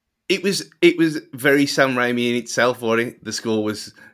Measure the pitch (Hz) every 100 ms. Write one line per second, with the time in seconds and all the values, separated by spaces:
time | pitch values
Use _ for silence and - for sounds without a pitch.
0 | _ _ - 185 196 165 - - 170 160
1 | 160 156 - 123 139 143 139 - 135 123
2 | 123 120 120 120 110 - 120 120 117 113
3 | 120 - 107 107 117 110 107 107 - -
4 | -